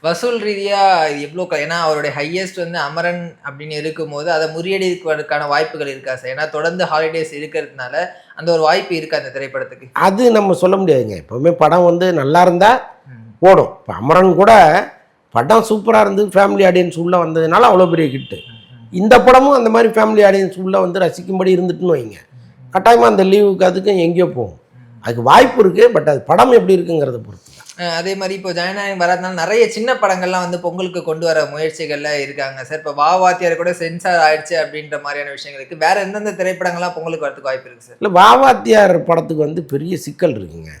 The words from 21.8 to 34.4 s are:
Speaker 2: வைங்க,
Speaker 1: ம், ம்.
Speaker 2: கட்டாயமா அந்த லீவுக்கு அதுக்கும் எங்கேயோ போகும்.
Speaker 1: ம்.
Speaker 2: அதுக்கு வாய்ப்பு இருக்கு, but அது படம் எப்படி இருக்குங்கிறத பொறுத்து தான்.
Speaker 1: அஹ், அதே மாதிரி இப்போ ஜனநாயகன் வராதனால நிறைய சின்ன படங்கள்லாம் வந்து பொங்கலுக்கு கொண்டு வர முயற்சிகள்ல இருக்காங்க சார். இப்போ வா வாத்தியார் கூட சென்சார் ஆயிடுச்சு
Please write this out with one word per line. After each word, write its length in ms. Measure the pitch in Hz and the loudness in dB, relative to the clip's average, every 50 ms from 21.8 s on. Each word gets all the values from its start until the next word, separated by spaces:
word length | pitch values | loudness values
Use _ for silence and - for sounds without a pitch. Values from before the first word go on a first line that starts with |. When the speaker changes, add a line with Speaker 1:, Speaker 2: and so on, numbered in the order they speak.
| 175 180 165 | -2 -2 -2
Speaker 2:
வைங்க, 220 | 139 120 110 101 - | -2 -2 -10 -16 -20
Speaker 1:
ம், 180 | - _ _ - | -20 _ _ -20
ம். 340 | - - _ _ - - - | -20 -20 _ _ -20 -6 -6
Speaker 2:
கட்டாயமா 320 | 190 190 233 240 233 233 | 0 4 4 6 6 6
அந்த 180 | 233 214 196 190 | 4 4 2 2
லீவுக்கு 400 | 190 190 208 208 202 190 180 190 | 2 4 4 4 2 2 2 0
அதுக்கும் 360 | 185 175 190 190 208 202 185 | 0 0 0 -2 -2 0 0
எங்கேயோ 260 | 170 165 175 170 180 | 0 0 2 2 0
போகும். 340 | 160 - 123 117 95 - - _ _ _ | 0 0 -6 -8 -8 -10 -18 _ _ _
Speaker 1:
ம். 280 | - - _ - - | -20 -20 _ -20 -14
Speaker 2:
அதுக்கு 200 | - 113 117 117 | -8 -8 -6 -2
வாய்ப்பு 380 | 117 123 147 214 254 254 - 254 | 2 6 6 6 6 4 4 2
இருக்கு, 400 | 220 185 165 185 220 240 233 165 | 2 2 4 4 4 4 4 2
but 100 | 147 156 | 0 0
அது 120 | 143 135 | -2 -2
படம் 300 | - - 151 185 240 262 | 0 -2 2 2 4 6
எப்படி 240 | 247 226 185 180 190 180 | 4 4 4 4 0 0
இருக்குங்கிறத 420 | 170 175 170 160 143 135 123 117 110 | 0 -2 -2 -2 -2 -4 -6 -10 -12
பொறுத்து 240 | 107 101 92 _ _ - | -16 -20 -20 _ _ -20
தான். 320 | - - _ - - 175 175 | -20 -20 _ -14 -10 -8 -6
Speaker 1:
அஹ், 80 | 165 | -6
அதே 200 | 165 170 190 196 | -6 -6 -6 -6
மாதிரி 180 | 190 196 185 196 | -6 -6 -8 -8
இப்போ 180 | 196 185 190 | -8 -8 -8
ஜனநாயகன் 480 | 175 170 175 180 190 202 202 202 196 185 | -6 -6 -6 -6 -6 -6 -8 -8 -4 -2
வராதனால 340 | 175 175 180 175 180 185 190 | 0 0 0 -2 -4 -8 -6
நிறைய 360 | 170 160 170 208 233 233 208 | -6 -4 -2 2 2 2 2
சின்ன 240 | - 214 220 247 254 | 0 -6 -4 -4 -2
படங்கள்லாம் 460 | - 220 202 190 185 180 180 185 185 | 0 0 -2 -2 -2 -2 -4 -4 -4
வந்து 200 | 180 175 180 175 | -4 -4 -6 -6
பொங்கலுக்கு 440 | 175 175 165 180 185 185 175 180 165 | -6 -8 -6 -6 -8 -8 -8 -8 -6
கொண்டு 220 | 170 160 160 165 | -6 -8 -4 -2
வர 180 | 165 160 156 151 | -2 0 0 -2
முயற்சிகள்ல 760 | 143 139 151 156 160 156 - 165 147 147 147 147 151 147 147 | -4 -6 -6 -6 -6 -6 -8 -10 -8 -8 -8 -6 -6 -6 -6
இருக்காங்க 440 | 139 135 139 135 139 135 135 135 127 | -6 -8 -8 -10 -10 -10 -10 -14 -14
சார். 140 | 127 156 156 | -12 -12 -10
இப்போ 160 | 156 151 143 | -10 -10 -4
வா 220 | 143 147 156 175 | -2 0 2 2
வாத்தியார் 400 | 185 185 180 175 - 180 175 165 | 2 2 2 0 0 -2 -4 -2
கூட 180 | 165 170 175 175 | -2 -4 -6 -4
சென்சார் 460 | 175 175 165 165 175 - 190 175 170 | -6 -8 -10 -10 -6 -4 -2 0 2
ஆயிடுச்சு 320 | 160 156 156 156 | 2 2 2 0